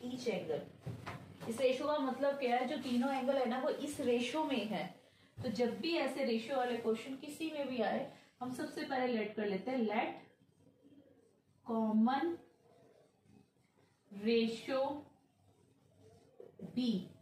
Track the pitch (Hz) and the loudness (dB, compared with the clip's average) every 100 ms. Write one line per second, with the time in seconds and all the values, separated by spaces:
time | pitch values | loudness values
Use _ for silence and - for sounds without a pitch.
0 | 247 247 233 - 156 143 - - - - | -6 -4 -2 -2 -2 -4 -4 -12 -12 -10
1 | - - - - - 226 254 262 294 302 | -10 -12 -14 -12 -8 2 4 4 2 2
2 | 262 233 277 277 247 240 262 294 262 240 | 2 2 2 2 2 2 2 -2 0 2
3 | 269 269 247 262 240 247 294 - 294 - | 4 2 2 2 2 2 0 -2 -4 -2
4 | 247 247 240 311 294 247 208 185 - - | 2 2 2 0 0 0 -2 -4 -4 -10
5 | - - - - 254 226 233 - 330 330 | -20 -20 -20 -6 -4 0 0 0 -2 0
6 | 269 269 254 226 254 277 247 226 226 226 | 0 0 0 0 0 0 0 0 0 -2
7 | 269 269 294 - 320 302 269 254 202 226 | -2 -10 -10 -6 -6 -4 -4 0 0 0
8 | 277 - - _ 254 254 302 - 285 269 | -4 -10 -20 _ -8 -4 -6 -6 -2 0
9 | 254 226 208 - 208 190 254 262 214 220 | 2 0 0 -2 -2 0 0 0 2 2
10 | 330 - - - _ _ - _ - - | -2 -6 -16 -20 _ _ -20 _ -20 -20
11 | - - _ _ _ _ - 226 220 214 | -20 -20 _ _ _ _ -4 0 4 6
12 | 226 277 330 339 - _ - - - - | 6 4 2 -2 -10 _ -20 -20 -20 -20
13 | - _ - - - _ _ _ _ _ | -20 _ -20 -20 -20 _ _ _ _ _
14 | _ 196 214 233 226 - - 269 277 294 | _ -4 2 4 4 0 -2 0 0 -2
15 | - - _ _ _ _ _ _ _ - | -10 -20 _ _ _ _ _ _ _ -20
16 | - - - - - - - 240 247 185 | -20 -20 -20 -20 -20 -12 -6 0 2 0
17 | - - | -2 -16